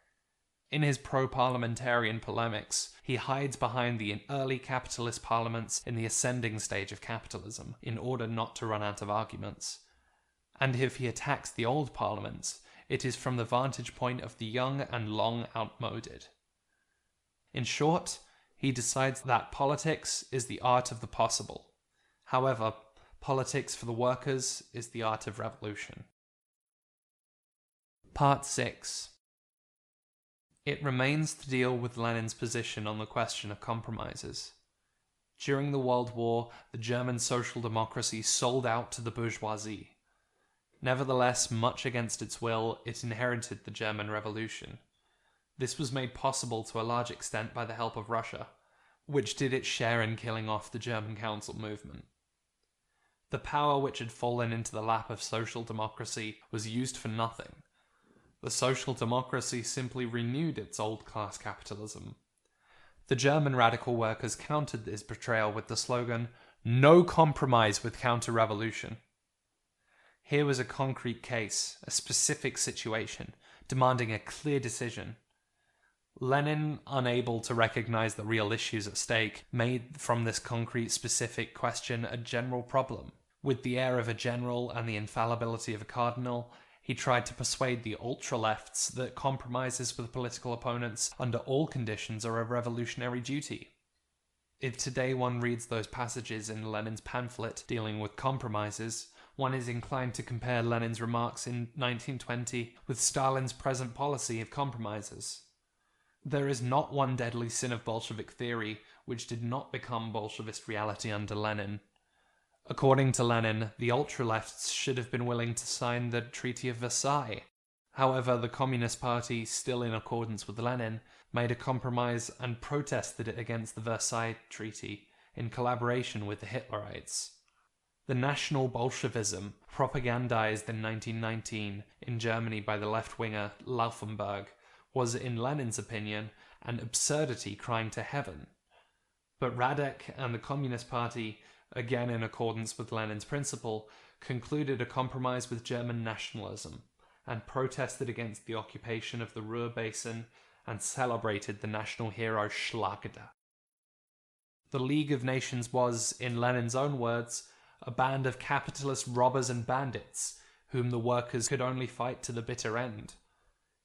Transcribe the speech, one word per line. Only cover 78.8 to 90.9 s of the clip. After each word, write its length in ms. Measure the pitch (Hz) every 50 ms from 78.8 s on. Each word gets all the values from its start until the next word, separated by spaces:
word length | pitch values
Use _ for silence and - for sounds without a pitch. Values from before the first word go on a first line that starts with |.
| 98
at 100 | 107 -
stake, 480 | - - - 120 110 110 104 - - - -
made 480 | - 120 117 123 127 123 117 - - -
from 260 | - - 120 117 113
this 120 | 113 107
concrete 540 | - - - 120 117 117 113 - 120 113 98
specific 640 | - - - 185 - - 120 113 - - 110 - -
question 500 | - - 120 113 - - - 123 113 117
a 120 | - -
general 440 | 123 117 - 127 117 123 127 127 123
problem. 520 | 117 - - 135 127 - 120 85 67 - - _ _ _ _ _
With 220 | - 139 127 120 -
the 160 | 127 123 127
air 180 | 131 127 127
of 100 | 123 110
a 60 | 117 113
general 560 | 113 - 123 117 123 123 123 120 120 123 120
and 180 | - 120 117
the 80 | 117 110
infallibility 800 | 104 107 107 - 123 113 117 117 113 117 117 113 110 - - 110
of 80 | 104
a 40 | 110
cardinal, 680 | - - 123 120 120 120 127 123 123 120 120 120 - - - - - - -
he 140 | - - 127
tried 300 | - - 139 123 123 -
to 80 | - -
persuade 500 | - 120 - - - 135 127 123 117 117
the 140 | 110 104 -
ultra-lefts 880 | - 117 143 - - - 135 117 110 110 107 - - - - - - -
that 220 | - 123 127 117 -
compromises 840 | - - 139 135 131 - 120 123 127 131 127 123 - 123 117 -
with 160 | - 117 117 -
political 400 | 131 123 120 - - - 123 120
opponents 580 | 117 - 127 120 120 120 117